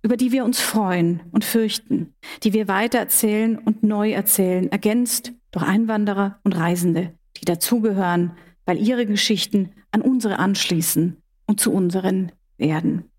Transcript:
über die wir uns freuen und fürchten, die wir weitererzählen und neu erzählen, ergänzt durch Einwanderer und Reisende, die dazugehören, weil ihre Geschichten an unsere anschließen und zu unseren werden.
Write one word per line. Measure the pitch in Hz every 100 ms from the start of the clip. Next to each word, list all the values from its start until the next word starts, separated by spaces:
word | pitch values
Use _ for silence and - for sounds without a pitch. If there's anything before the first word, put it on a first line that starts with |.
über | 214 226
die | 254
wir | 262
uns | 233 247
freuen | - 220 196 180 170 170 -
und | 208
fürchten, | 214 226 220 - - - 160 _ - -
die | 220
wir | 202 202
weitererzählen | 196 233 247 202 - 220 214 226 220
und | 214 214
neu | 208 208 214
erzählen, | 202 196 - 185 185 185
ergänzt | 202 214 226 240 - - - _
durch | 185 165
Einwanderer | 196 226 214 208 196 196 196
und | 202 175
Reisende, | 165 175 175 165 175 - _ -
die | -
dazugehören, | 170 - 240 220 196 185 175 175 170 - _ -
weil | 175
ihre | 208 247 226
Geschichten | 208 - 202 - 202 190 - _
an | 220
unsere | 262 262 214 196
anschließen | 185 190 - 170 165 - 170 - _ _ -
und | 202
zu | -
unseren | 196 180 185 190 190 180 _ _ _
werden. | 156 156 170 180 -